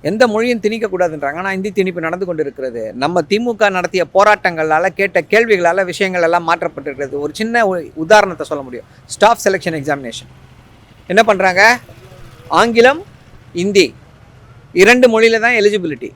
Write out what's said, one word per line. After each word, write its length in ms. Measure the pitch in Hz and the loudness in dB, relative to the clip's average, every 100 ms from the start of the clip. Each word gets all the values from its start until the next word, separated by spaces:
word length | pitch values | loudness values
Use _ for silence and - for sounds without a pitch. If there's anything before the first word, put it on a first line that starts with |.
எந்த 260 | 147 214 247 | -4 2 2
மொழியும் 320 | 208 240 233 | 2 -2 -2
திணிக்கக்கூடாதுன்றாங்க, 760 | 202 220 208 185 175 156 143 151 | -2 -4 -6 -2 -2 -2 -6 -6
ஆனா 160 | 190 | -6
இந்தி 200 | 190 196 | -4 -4
திணிப்பு 280 | 196 190 175 | -2 -2 -2
நடந்து 260 | 160 180 185 | -6 -6 -6
கொண்டிருக்கிறது. 680 | 160 139 135 131 117 110 | -4 -6 -6 -8 -8 -10
நம்ம 280 | 104 143 180 | -6 -2 -2
தி 180 | 196 202 | -2 -2
மு 160 | 240 220 | -2 -2
க 140 | 214 | -2
நடத்திய 360 | 185 180 185 170 | 0 -4 -4 -2
போராட்டங்களால 760 | 190 208 208 196 165 160 156 185 | 2 4 4 0 -2 0 0 0
கேட்ட 340 | - 196 185 | -2 -2 -2
கேள்விகளால 640 | 165 214 233 202 170 180 185 | 0 0 2 2 2 0 -2
விஷயங்கள் 360 | 170 190 180 | -2 -4 0
எல்லாம் 280 | 165 175 165 | 0 0 0
மாற்றப்பட்டிருக்கிறது. 680 | 170 165 - 143 135 139 143 | -2 -2 -8 -12 -8 -8 -6
ஒரு 160 | 147 151 | -8 -6
சின்ன 300 | 220 233 214 | -4 0 0
உ-, 260 | 180 156 - | -2 -8 -10
உதாரணத்தை 500 | 160 214 202 165 151 | 2 4 2 -4 -8
சொல்ல 180 | 151 | -8
முடியும். 220 | 135 123 - - _ | -8 -14 -16 -20 _
ஸ்டாஃப் 340 | - 208 233 | 0 2 2
செலெக்ஷன் 300 | 208 190 180 | 0 -2 -4
எக்ஸாமினேஷன் 760 | 160 139 147 127 117 - - - - - _ _ _ - | -6 -6 -6 -6 -14 -18 -20 -20 -20 -20 _ _ _ -2
என்ன 160 | 190 | 2
பண்றாங்க? 560 | 220 196 190 180 214 247 - - - - - - - | 4 2 2 4 4 4 -4 -20 -20 -20 -20 -20 -2
ஆங்கிலம், 560 | 156 226 233 240 302 403 - - - - | 2 2 4 4 4 -8 -20 -20 -20 -14
இந்தி 400 | 170 190 202 151 - - - - - - - - | -6 0 2 2 -2 -20 -20 -20 -20 -20 -20 -8
இரண்டு 460 | 175 196 247 247 220 | 2 4 6 4 4
மொழியில 200 | 226 226 | 2 2
தான் 140 | 226 | 0
எலிஜிபிலிட்டி. 560 | 240 208 208 175 135 120 | 2 2 0 -6 -8 -12